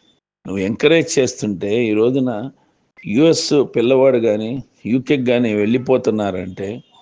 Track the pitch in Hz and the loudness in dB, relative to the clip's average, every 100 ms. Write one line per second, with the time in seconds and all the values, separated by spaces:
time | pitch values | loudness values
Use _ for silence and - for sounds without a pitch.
0 | _ _ _ _ 90 95 95 - 147 165 | _ _ _ _ -10 -4 -4 0 4 4
1 | 160 - 123 - 110 90 101 117 117 107 | 2 0 0 -2 -6 -4 -2 0 0 2
2 | 117 135 127 107 135 - _ _ _ _ | 2 0 -2 -6 -10 -14 _ _ _ _
3 | - 110 160 156 - 147 120 123 117 131 | -4 2 4 2 0 0 0 0 2 4
4 | 135 123 113 107 110 131 - _ 104 127 | 4 4 0 -2 -4 -8 -12 _ -4 -2
5 | 127 147 123 120 117 104 104 127 127 127 | 0 0 0 0 0 0 0 0 2 0
6 | - 107 101 92 95 92 98 120 - _ | 0 -2 -2 -4 -8 -8 -8 -10 -16 _